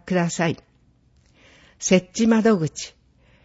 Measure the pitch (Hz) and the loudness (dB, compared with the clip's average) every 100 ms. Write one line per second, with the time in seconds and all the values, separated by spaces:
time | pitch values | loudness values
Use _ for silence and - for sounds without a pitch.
0 | - 180 170 - 165 - _ _ _ _ | -4 -2 -2 -2 -4 -4 _ _ _ _
1 | _ _ _ _ _ _ _ - - 185 | _ _ _ _ _ _ _ -8 0 0
2 | 185 - 226 220 220 196 151 - - _ | 0 -2 2 2 2 2 -2 -8 -18 _
3 | _ _ _ _ | _ _ _ _